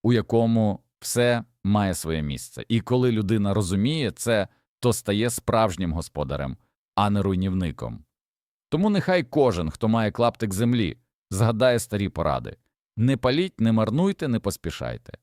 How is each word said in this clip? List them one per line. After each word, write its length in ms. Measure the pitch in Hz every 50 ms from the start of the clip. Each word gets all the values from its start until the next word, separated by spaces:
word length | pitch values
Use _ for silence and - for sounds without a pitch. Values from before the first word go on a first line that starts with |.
| -
у 100 | 110 123
якому 640 | 110 101 - - 113 117 113 113 113 110 104 95 - _ _ _ _
все 440 | - - - 120 120 123 120 117 110 _ _ _ -
має 300 | 98 104 104 101 95 87
своє 280 | - - 80 80 78
місце. 440 | 76 73 69 60 - - - 64 -
І 140 | _ 113 113
коли 300 | - - 127 127 127 127
людина 420 | 113 107 104 92 113 107 101 101 98
розуміє 580 | 107 101 82 98 98 104 135 156 160 135 101
це, 360 | - - - 120 113 104 95 - _ _ _ _ _ _
то 140 | - 123 107
стає 360 | - - - 101 104 113 120
справжнім 640 | 120 - _ - - 110 110 104 87 - 95 87 76
господарем, 640 | 82 80 - _ 73 73 65 71 67 69 67 65 _ _ _ _ _ _ _ _
а 140 | - 104 104
не 120 | 101 101
руйнівником. 840 | 95 98 95 90 95 95 92 92 90 78 67 - 60 58 57 53 - _ _ _ _ _ _ _ _ _ _ _ _ _
Тому 200 | - 156 196 208
нехай 340 | 208 190 - - 185 180 143
кожен, 460 | 120 - 151 139 123 95 87 82 78
хто 180 | - - -
має 240 | 110 113 117 110 104
клаптик 420 | - - 117 120 - _ 113 101 95
землі, 440 | 95 120 120 123 120 104 80 - _ _ _ _ _ _ _
згадає 500 | 95 95 117 110 117 107 127 127 123 117
старі 300 | - - 107 101 101 92
поради. 480 | - 80 80 73 69 62 58 - - _ _ _ _ _ _ _ _
Не 200 | - 113 127 135
паліть, 420 | 120 - 127 131 160 185 190 _ -
не 120 | 110 113
марнуйте, 560 | 113 110 110 104 110 151 185 196 196 - 170
не 120 | 139 117 107
поспішайте. 760 | - 101 - - - 80 - - - 60 58 57 _ - - _